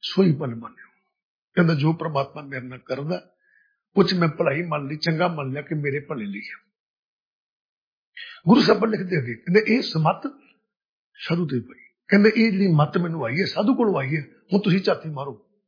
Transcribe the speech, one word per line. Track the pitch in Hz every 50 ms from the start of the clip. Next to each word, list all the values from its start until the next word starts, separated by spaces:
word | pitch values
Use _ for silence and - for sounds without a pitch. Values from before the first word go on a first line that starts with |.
ਸੋਈ | - - - 185 196 175
ਭਲ | 143 135 156 127 117
ਮਾਨਿਓ", | 113 113 - - - - - _ _ _ _ _ _ _ _ _ _ _ _ -
ਕਹਿੰਦਾ | 185 175 165 165
ਜੋ | 139 143 156
ਪ੍ਰਮਾਤਮਾ | 160 165 165 165 151 139 139 139 - 156
ਮੇਰੇ | 147 139 135 127 123
ਨਾਲ | 127 127 123
ਕਰਦਾ, | - - 131 131 147 156 180 - - _ _ _ _ _ _ _ _ _ _ _ _ _ -
ਉਹ | 196 185
'ਚ | 170 190
ਮੈਂ | 175 170 160
ਭਲਾਈ | - - 170 147 139 156
ਮੰਨ | 175 170 151 147 139
ਲਈ, | 135 156
ਚੰਗਾ | 151 - 170 160 156 180 175
ਮੰਨ | 170 151 143 131
ਲਿਆ | 131 147
ਕਿ | 147 - 165
ਮੇਰੇ | 151 143 143 139 147
ਭਲੇ | 143 - 156 120 107
ਲਈ | 101 98 104
ਹੈ। | 110 - - - _ _ _ _ _ _ _ _ _ _ _ _ _ _ _ _ _ _ _ _ _ _ _ _ _ _ _ _ _ _ _ - - - - - - 165
ਗੁਰੂ | 226 -
ਸਾਹਿਬ | - - - 190 190
ਲਿਖਦੇ | 220 220 - 190 175 185 151
ਅੱਗੇ, | 120 120 117
ਕਹਿੰਦੇ | - - 170 180 214 214 208
ਇਹ | 220 262
ਸਮੱਤ | - - - 160 156 160 190 - - 277 - - _ _ _ _ _ _ _ _ _ _ _ _ _ _ _
ਸਾਧੂ | - - - 165 175 180
ਤੇ | 143 135 123
ਪਈ। | 117 - - - - _ _ _ _ -
ਕਹਿੰਦੇ | 185 202 202 220 214
ਇਹ | - 220 226
ਜਿਹੜੀ | 190 196 202 185
ਮੱਤ | 160 147 151 147 - 190
ਮੈਨੂੰ | 175 170 165 160 127
ਆਈ | 113 123 165
ਹੈ, | 190
ਸਾਧੂ | - - 165 202 214 262
ਕੋਲੋਂ | - 240 208 180 143
ਆਈ | 135 131 156
ਹੈ, | 156 143 - - _ _ -
ਹੁਣ | 185 202
ਤੁਸੀਂ | - 208 165 196
ਝਾਤੀ | 185 208 175 - - 160
ਮਾਰੋ। | 147 135 139 143 120 - _ _ _ _ _